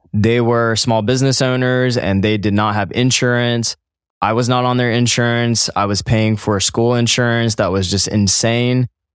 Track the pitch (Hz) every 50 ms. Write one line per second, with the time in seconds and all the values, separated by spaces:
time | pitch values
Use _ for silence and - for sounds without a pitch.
0 | _ _ - 107 104 110 117 120 117 117 120 117 117 113 113 107 - 123 117 110
1 | 107 113 127 131 135 135 127 - 135 127 127 127 127 127 127 127 127 127 120 117
2 | - 92 98 98 95 107 110 107 95 107 101 104 107 107 104 107 101 82 - 113
3 | 123 127 120 - 131 123 123 120 120 120 120 120 113 - - - _ _ _ _
4 | _ _ _ _ 92 104 110 117 123 117 127 123 127 123 123 123 123 120 113 120
5 | 120 117 - - 120 120 117 117 120 117 117 110 - - - - 101 101 104 101
6 | - - 117 110 110 110 107 104 - - 104 98 - - - 117 117 120 123 120
7 | 120 113 - - 123 120 117 117 117 113 107 - 107 90 92 98 92 90 101 98
8 | - - - 107 101 95 - - - 113 117 120 123 123 127 127 127 - - _
9 | _ _